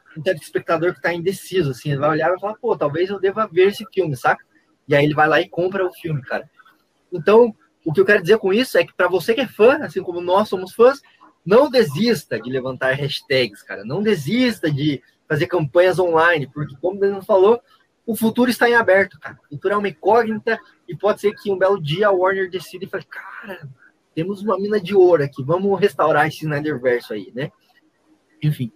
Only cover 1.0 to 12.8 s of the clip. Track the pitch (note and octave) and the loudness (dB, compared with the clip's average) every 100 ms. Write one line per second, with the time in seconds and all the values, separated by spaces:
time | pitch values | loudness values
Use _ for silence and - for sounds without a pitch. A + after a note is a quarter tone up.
1 | F3+ F3 E3+ F#3+ - F#3 C#3+ B2 D3+ C#3 | -4 -2 -4 -6 -4 -2 -2 -4 -6 -2
2 | D3 D#3 E3 F3+ G3+ G#3+ A3+ F#3 D3 D#3 | 0 0 0 -2 -4 -6 -4 -2 -2 -2
3 | F#3 G3 F#3+ G#3 G#3+ E3 G3 G#3 G#3 F#3+ | -4 -2 -2 -2 -2 2 2 0 -6 -4
4 | E3 B2 D3+ F#3 _ _ _ _ - C#3+ | -4 -2 -2 -2 _ _ _ _ 0 2
5 | D3+ D3 D3+ D#3 F3+ - F3+ G3 F3+ - | 2 2 2 2 0 -4 -4 -2 -4 -6
6 | E3+ D3 - A2 - _ _ _ _ _ | -8 -8 -6 -10 -10 _ _ _ _ _
7 | _ F3 E3+ A3 A#3+ - _ _ E3 D#3 | _ -4 4 6 6 0 _ _ -2 2
8 | G3 G#3 E3 A3 F#3+ G#3+ C4 F3+ E3 - | 4 2 4 2 2 0 0 0 -2 -2
9 | F3+ F3+ E3 A3+ B3 - A3+ D4+ A3+ G3 | -2 0 0 -2 -4 2 4 4 -2 -8
10 | F3 F3 F3 F#3+ G#3+ F#3+ F#3+ - A#3+ C#4+ | -8 -6 0 0 0 -4 -6 2 4 4
11 | _ _ _ _ E3 A3 D4 B3+ E3+ C#3 | _ _ _ _ 2 4 4 2 0 0
12 | A#3 F3+ - A2+ B2 C3 B2+ B2+ | 0 0 -4 -10 -6 -6 -6 -4